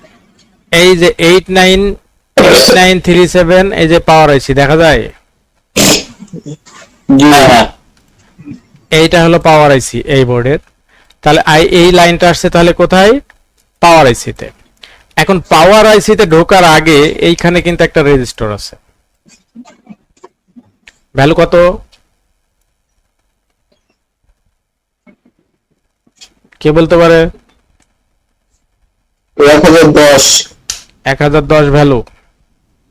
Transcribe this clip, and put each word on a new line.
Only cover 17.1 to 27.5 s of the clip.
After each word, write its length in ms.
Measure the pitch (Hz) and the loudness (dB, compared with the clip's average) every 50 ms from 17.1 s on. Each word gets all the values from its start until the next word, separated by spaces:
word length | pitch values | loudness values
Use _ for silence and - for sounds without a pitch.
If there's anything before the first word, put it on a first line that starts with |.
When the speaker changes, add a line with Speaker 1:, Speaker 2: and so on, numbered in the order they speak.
| - - - 170 170 - - 175 175 175 | -2 -4 -2 -2 -2 -2 -2 -2 -2 -2
Speaker 1:
কিন্তু 220 | 160 175 170 - 165 | -4 -4 -4 -2 -4
একটা 200 | 160 - 170 139 | -2 -2 -2 0
রেজিস্টর 480 | 143 143 131 123 - - - 117 107 | 0 0 -2 -2 -6 -10 -10 -10 -10
আছে। 240 | 104 98 - - - - _ _ _ _ _ _ _ _ _ _ _ _ _ _ _ 233 254 - _ _ _ - 208 _ _ _ _ _ - _ _ _ _ _ _ - _ _ _ _ _ - _ _ _ _ - | -8 -10 -14 -18 -20 -20 _ _ _ _ _ _ _ _ _ _ _ _ _ _ _ -20 -20 -20 _ _ _ -20 -20 _ _ _ _ _ -20 _ _ _ _ _ _ -20 _ _ _ _ _ -20 _ _ _ _ -4
ভ্যালু 200 | 131 139 151 160 | -2 0 0 0
কত? 200 | 170 165 160 180 175 175 180 190 214 - _ _ _ _ _ _ _ _ _ _ _ _ _ _ _ _ _ _ _ _ _ _ _ _ _ _ _ _ _ _ _ _ _ _ _ _ _ _ _ _ _ _ _ _ _ _ _ _ _ _ _ _ _ _ _ _ _ _ _ _ _ _ _ _ _ _ _ _ _ _ _ _ _ _ _ _ _ _ _ _ _ _ _ _ _ _ _ - _ _ _ _ _ _ _ | 0 0 0 2 2 2 0 -2 -6 -12 _ _ _ _ _ _ _ _ _ _ _ _ _ _ _ _ _ _ _ _ _ _ _ _ _ _ _ _ _ _ _ _ _ _ _ _ _ _ _ _ _ _ _ _ _ _ _ _ _ _ _ _ _ _ _ _ _ _ _ _ _ _ _ _ _ _ _ _ _ _ _ _ _ _ _ _ _ _ _ _ _ _ _ _ _ _ _ -20 _ _ _ _ _ _ _
কে 120 | - 156 | -4 -2
বলতে 260 | 147 165 165 156 175 | 0 0 0 2 2
পারে? 220 | 170 170 165 165 165 165 170 - - _ _ | 2 2 2 2 2 0 -2 -6 -14 _ _